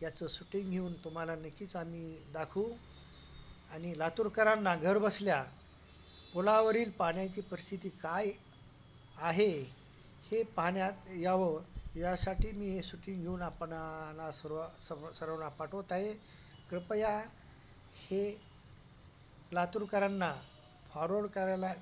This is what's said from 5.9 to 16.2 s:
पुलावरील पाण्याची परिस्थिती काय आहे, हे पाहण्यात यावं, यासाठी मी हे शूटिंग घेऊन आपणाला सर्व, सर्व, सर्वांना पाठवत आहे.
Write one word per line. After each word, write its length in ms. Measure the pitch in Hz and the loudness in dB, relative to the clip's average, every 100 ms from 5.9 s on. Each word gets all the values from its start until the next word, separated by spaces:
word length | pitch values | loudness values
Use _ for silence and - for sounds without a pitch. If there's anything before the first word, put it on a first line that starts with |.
| - - - - | -20 -20 -18 -6
पुलावरील 560 | 175 202 220 220 226 220 | 2 8 8 8 6 2
पाण्याची 500 | 180 170 180 190 190 | 2 0 2 -2 -4
परिस्थिती 480 | 185 180 - 196 190 | -6 -8 -6 -6 -8
काय 420 | - 160 180 208 208 - - - - - - - - | -6 -2 0 0 -4 -12 -20 -20 -20 -20 -20 -18 -4
आहे, 440 | 165 170 214 147 131 - - - - - - | 2 4 4 4 -4 -12 -20 -20 -20 -16 -2
हे 120 | 226 | 0
पाहण्यात 500 | 220 - 170 190 190 190 - 180 | 0 2 2 2 0 -2 -8 0
यावं, 420 | 180 185 180 156 - - - 165 | 4 6 4 2 -4 -10 -8 -2
यासाठी 560 | 175 180 196 185 220 | 0 0 0 2 0
मी 160 | 202 202 | 0 -4
हे 140 | 190 | -4
शूटिंग 380 | 180 175 196 185 | -6 -10 -8 -6
घेऊन 220 | 170 180 | -4 -4
आपणाला 880 | 165 - 165 160 160 160 156 156 160 | -4 -6 -8 -6 -6 -8 -8 -8 -8
सर्व, 340 | 143 151 156 165 - | -8 -6 -6 -6 -10
सर्व, 320 | - 147 160 | -10 -8 -10
सर्वांना 360 | - 160 160 151 | -8 -6 -4 -6
पाठवत 440 | 147 156 196 185 | -8 -8 -6 -4
आहे. 200 | 185 208 214 | -2 -2 -6